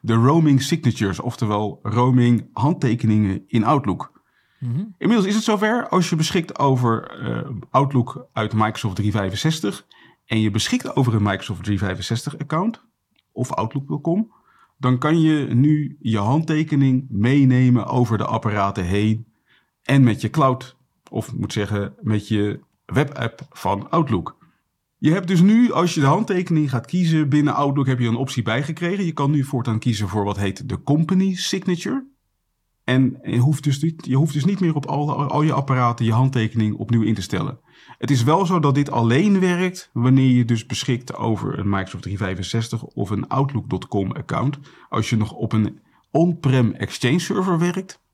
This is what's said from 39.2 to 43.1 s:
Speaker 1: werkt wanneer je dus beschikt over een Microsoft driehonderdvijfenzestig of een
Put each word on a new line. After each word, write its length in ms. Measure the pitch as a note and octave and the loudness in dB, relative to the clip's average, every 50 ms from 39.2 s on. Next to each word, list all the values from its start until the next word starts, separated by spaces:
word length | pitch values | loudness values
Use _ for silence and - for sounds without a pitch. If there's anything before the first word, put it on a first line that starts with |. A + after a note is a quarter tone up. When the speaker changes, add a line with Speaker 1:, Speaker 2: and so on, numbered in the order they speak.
| F#3+ G#3+ G3+ F#3+ | 4 4 4 4
Speaker 1:
werkt 500 | F#3 F#3 F3+ F3 F#3 F3+ F3+ - - - _ | 2 2 2 0 -2 -2 -4 -6 -14 -8 _
wanneer 360 | - A#2 B2+ C3 C3+ C3 C3 | 0 2 4 4 6 6 6
je 160 | B2+ B2 A#2+ | 4 4 4
dus 200 | A2+ A#2+ A2 G#2+ | 2 0 -2 -2
beschikt 500 | - G#2+ - - - B2+ A#2+ B2 - - | -6 -8 -6 -4 -2 -4 -4 -4 -10 -8
over 440 | - A2 A2+ A2 F#2+ G#2+ G2+ G#2 - | -4 -2 -2 -2 -2 -2 -6 -6 -4
een 100 | G2+ G2 | -2 -2
Microsoft 340 | G2+ F#2+ F#2 F2+ - F2+ - | -2 -2 -4 -6 -10 -12 -8
driehonderdvijfenzestig 800 | F2 G2 F#2 G#2+ F#2+ F#2+ F2 F#2+ - - A#2 A2 - - G#2+ - | -8 -6 -4 -4 -4 -4 -6 -6 -4 -4 -4 -4 -4 -6 -8 -8
of 260 | - - - A2 | -10 -8 -6 -6
een 180 | F#2+ | -4